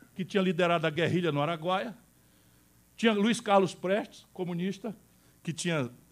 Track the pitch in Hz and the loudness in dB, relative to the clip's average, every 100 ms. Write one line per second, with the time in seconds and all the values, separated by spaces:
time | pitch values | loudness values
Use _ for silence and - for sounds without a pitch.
0 | - - 180 196 185 170 175 170 160 151 | -16 -10 -2 0 2 2 2 2 0 0
1 | 156 175 170 143 151 170 165 185 226 180 | 0 2 0 0 -2 -2 -2 -2 -4 -12
2 | - _ _ _ _ _ _ _ _ - | -20 _ _ _ _ _ _ _ _ -2
3 | 226 208 214 214 208 196 185 - 180 202 | 0 2 2 0 4 4 4 -2 -2 -2
4 | - - - - 180 175 190 190 220 170 | -2 -12 -16 -8 -6 -4 -4 -6 -10 -12
5 | - _ _ _ - 151 175 156 120 - | -18 _ _ _ -10 -6 -2 -2 -2 -8
6 | - | -20